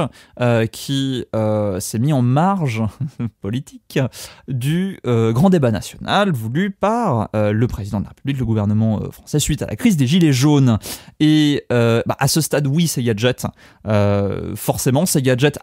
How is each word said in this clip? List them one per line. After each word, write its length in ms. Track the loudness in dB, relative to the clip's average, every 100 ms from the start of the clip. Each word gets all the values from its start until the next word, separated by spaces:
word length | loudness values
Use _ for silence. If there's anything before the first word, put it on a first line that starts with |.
| -2 -6 -20 -4
euh, 260 | 0 2 0
qui, 580 | -4 -6 -4 -2 -4 -6
euh, 460 | -4 -2 0 -2 -4
s'est 180 | -4 -2
mis 140 | 0
en 100 | 2
marge 600 | 2 2 2 0 -2 -2 -4 -4 -10
<laughs> 300 | -8 -10 -8
politique 580 | -8 -6 -8 -16 -8 -4 -4 -6 -16 -18 -8
du, 540 | -6 -2 -2 -2 -6 -2
euh, 260 | 0 0
grand 180 | 2 4
débat 220 | 4 2
national 580 | 0 -6 -10 -2 0 0
voulu 400 | -2 -4 -4 -4
par, 600 | -2 -2 0 0 0 -2
euh, 160 | 0 0
le 160 | 0 -2
président 320 | -2 -6 -6
de 60 |
la 60 | -6
République, 280 | -8 -6 -4
le 60 |
gouvernement, 560 | -2 0 0 2 2 0
euh, 100 | -4
français, 300 | -12 -4 -2
suite 220 | -2 -4
à 40 | -6
la 80 |
crise 220 | -2 2 2
des 100 | 2
Gilets 280 | 4 4
jaunes. 440 | 4 4 4 4 2 -2 -14 -16 0
Et, 460 | 2 4 2 0 0
euh, 300 | 2 2 2 0
bah, 100 | -2
à 80 | 0
ce 120 | 0
stade, 240 | 0 0 0
oui, 180 | 0 0
c'est 160 | 0
gadget. 440 | -2 0 0 -2 -6 -10 -18 _ -2
Euh, 680 | 2 2 2 -2 -4 -6
forcément, 520 | -6 -4 -2 0 2 2
c'est 160 | 2
gadget, 360 | 2 4 2 2